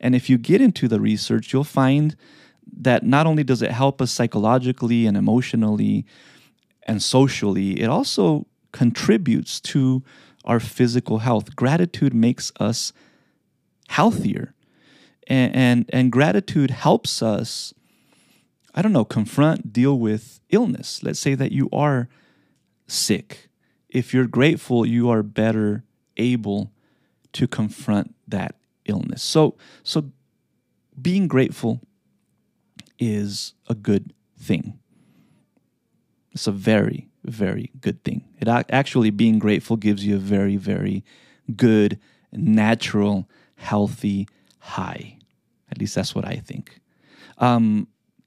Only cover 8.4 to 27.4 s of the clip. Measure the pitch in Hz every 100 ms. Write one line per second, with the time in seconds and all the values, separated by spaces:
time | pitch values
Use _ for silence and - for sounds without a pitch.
8.4 | - _ _ - 120 117 - 110 117 113
9.4 | - - - 143 131 131 - - - _
10.4 | - 117 - - 123 120 - 110 123 110
11.4 | - - 123 160 175 - 143 117 113 -
12.4 | - - 101 120 - - _ _ _ _
13.4 | _ _ _ _ - - 196 220 - -
14.4 | - _ _ _ _ _ _ _ - 131
15.4 | 127 - 127 120 113 127 127 120 151 202
16.4 | 190 160 135 - 147 226 - - 113 101
17.4 | 123 - - - _ _ _ _ _ _
18.4 | _ _ _ - 202 170 104 - 107 -
19.4 | 151 147 117 110 131 139 113 107 - -
20.4 | - 202 240 - - - - - 139 135
21.4 | 135 139 135 - 147 135 120 _ _ _
22.4 | _ _ _ _ - - - - - -
23.4 | _ _ _ _ _ 131 120 127 127 117
24.4 | 147 151 - 120 113 117 120 113 104 104
25.4 | 110 110 107 104 - _ _ - 120 123
26.4 | 107 101 104 _ _ _ _ _ _ -